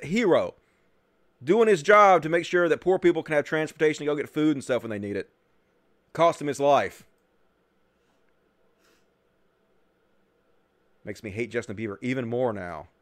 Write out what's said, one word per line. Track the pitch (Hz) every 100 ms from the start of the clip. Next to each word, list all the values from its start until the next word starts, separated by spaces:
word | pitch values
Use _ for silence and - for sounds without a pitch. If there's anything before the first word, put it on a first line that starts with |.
a | 139
hero. | 214 208 131 90 - _ _ _ _ _ _ _ _
Doing | 123 220 220
his | 185
job | 147 208 202 175
to | 156
make | 170 160
sure | 180 170
that | 143
poor | 180 185
people | 175 170
can | 160 147
have | 139
transportation | 160 156 - 156 147 147
to |
go | 147
get | 127
food | 151 156 139
and |
stuff | 123 120
when | 113
they | 104
need | 101 98
it. | - _ _ _ _ _ _ _ _
Cost | - 165 -
him | 147
his | 131
life. | 139 135 95 - _ _ _ _ _ _ _ _ _ _ _ _ _ _ _ _ _ _ _ _ _ _ _ _ _ _ _ _ _ _ _ _ _ _ _ _ _ _ _ _
Makes | 110 101
me | 110
hate | 101 117
Justin | 113 107 101
Bieber | 110 98
even | 127 131 117
more | 120 127
now. | 101 87 78 - _